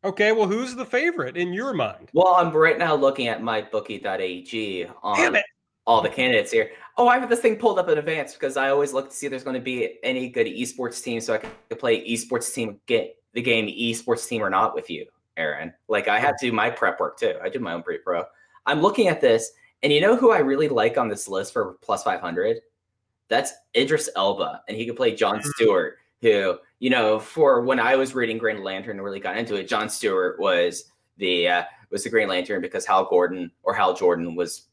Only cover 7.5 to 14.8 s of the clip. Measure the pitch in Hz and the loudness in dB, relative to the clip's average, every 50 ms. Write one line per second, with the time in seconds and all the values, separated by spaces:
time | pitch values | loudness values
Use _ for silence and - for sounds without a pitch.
7.5 | 214 208 240 226 190 185 175 175 156 151 147 160 160 156 139 - - - - 139 | 0 4 2 2 2 2 2 2 0 0 0 -2 -2 -2 -4 -6 -8 -6 -6 -4
8.5 | 135 139 135 139 139 143 143 139 135 135 135 - - - 143 143 135 131 127 135 | -2 0 0 2 2 2 2 0 -2 -4 -4 -4 -10 -8 -8 -6 -8 -6 -6 -6
9.5 | 131 127 127 131 127 123 110 - - - - 127 131 127 127 123 123 127 113 117 | -6 -6 -6 -6 -4 -2 -4 -4 -4 -6 -4 -4 -2 -2 -4 -6 -2 -2 -2 -2
10.5 | - 117 123 123 - 131 127 120 - - - 127 117 113 113 - 113 110 - 113 | -2 -6 -6 -8 -6 -6 -8 -8 -6 -8 -8 -6 -6 -4 -2 -2 -2 -2 -2 -8
11.5 | - - _ _ 113 - - 123 113 110 - 110 117 113 - - 131 117 - - | -16 -18 _ _ -10 -4 0 0 0 0 0 -4 -6 -6 -4 -4 -4 -4 -4 -4
12.5 | - - 117 104 101 - _ - 120 113 - - - _ _ _ _ 117 120 127 | -4 -4 -6 -6 -8 -12 _ 0 0 0 0 -2 -10 _ _ _ _ -4 0 2
13.5 | 117 113 110 104 - - 117 117 113 113 - - 117 - - - 123 113 104 95 | 2 2 0 -2 -4 -4 -4 -4 -4 -4 -2 -2 -2 -2 -2 -6 -4 -2 -2 0
14.5 | 95 95 107 107 - - | 2 2 0 0 -2 -6